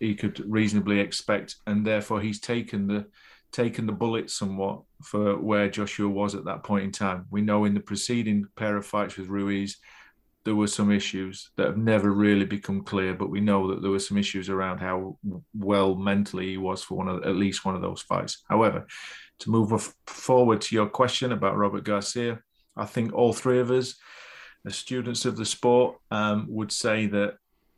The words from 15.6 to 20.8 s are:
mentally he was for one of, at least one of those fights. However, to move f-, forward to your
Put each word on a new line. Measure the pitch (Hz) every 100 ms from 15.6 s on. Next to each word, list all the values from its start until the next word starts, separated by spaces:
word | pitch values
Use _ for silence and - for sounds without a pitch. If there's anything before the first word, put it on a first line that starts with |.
| 98 101 98
mentally | 92 101 98 101 90 92
he | 95
was | 92 95
for | -
one | - 92
of, | 90
at | - 92
least | 98 95 95
one |
of | 92
those | 90 92
fights. | - 92 - - -
However, | 104 110 - - - - - - -
to | -
move | 113 104
f-, | 110 - - -
forward | - - 127 123 107
to | -
your | 113